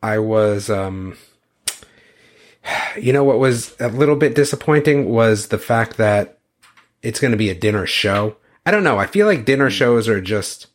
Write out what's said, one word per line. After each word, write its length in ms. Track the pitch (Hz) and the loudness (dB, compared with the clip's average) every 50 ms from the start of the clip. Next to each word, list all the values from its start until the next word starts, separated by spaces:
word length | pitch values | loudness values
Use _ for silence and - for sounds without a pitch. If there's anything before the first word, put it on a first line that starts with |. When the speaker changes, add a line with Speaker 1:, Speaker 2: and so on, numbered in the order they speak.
| - | -4
Speaker 1:
I 160 | 113 107 110 | -2 -2 -2
was, 500 | 110 107 110 110 107 107 104 101 98 - | 0 0 2 2 2 2 0 -2 -4 -4
um, 460 | 107 98 98 95 95 95 95 95 90 - - _ _ _ _ _ _ _ _ - - - - | -4 -4 -4 -6 -8 -8 -10 -12 -14 -16 -20 _ _ _ _ _ _ _ _ -14 -14 -14 -20
<sighs> 1120 | _ _ _ _ _ _ _ _ _ _ _ _ _ _ _ _ - - - - - - | _ _ _ _ _ _ _ _ _ _ _ _ _ _ _ _ -10 -8 -8 -8 -8 -10
you 160 | - - 120 127 | -6 -2 0 2
know, 120 | 143 139 | 2 4
what 160 | 139 131 110 | 2 2 4
was 340 | 135 131 123 120 117 - - _ | 2 2 0 0 -4 -10 -10 _
a 80 | 120 120 | -6 -6
little 260 | 107 127 143 147 151 | 0 0 2 2 2
bit 220 | 139 156 143 113 | 2 2 0 2
disappointing 720 | 147 143 143 - - - - 151 151 147 156 143 143 135 95 | 2 0 0 -2 -6 0 2 2 2 4 2 2 2 0 0
was 380 | 117 113 113 113 110 104 107 - | 2 2 4 4 2 0 -2 -6
the 100 | - 101 | -6 -6
fact 380 | - - 120 113 113 110 - | -2 -2 0 0 0 -2 -2
that 420 | - 113 107 104 104 101 - - _ _ _ _ _ _ _ _ _ _ _ _ _ - | 0 0 2 2 2 0 -2 -8 _ _ _ _ _ _ _ _ _ _ _ _ _ -10
it's 160 | 117 117 - | -8 -6 -2
gonna 180 | - 131 113 | 0 0 0
be 140 | 104 110 101 | 0 0 -2
a 40 | 92 | -2
dinner 300 | 87 107 107 107 104 92 | 0 -2 0 0 0 -2
show. 520 | - - - - 104 98 101 104 110 - _ _ _ _ _ _ | -2 -4 -2 0 0 0 0 -2 -4 -6 _ _ _ _ _ _
I 60 | - | 0
don't 140 | 190 214 202 | 0 2 2
know. 140 | 160 120 98 | 2 2 2
I 80 | 98 | 0
feel 200 | - - 202 208 | 0 2 2 2
like 180 | 214 202 147 113 | 2 2 0 2
dinner 200 | 117 135 135 139 135 | 0 2 2 2 2
Speaker 2:
Hmm. 60 | - | 2
Speaker 1:
shows 340 | - 139 123 120 117 107 110 | 2 2 4 4 2 2 0
are 120 | 110 98 | 0 -2
just 480 | 95 92 107 104 95 - - - - _ _ | -2 -4 -4 -4 -4 -6 -12 -14 -18 _ _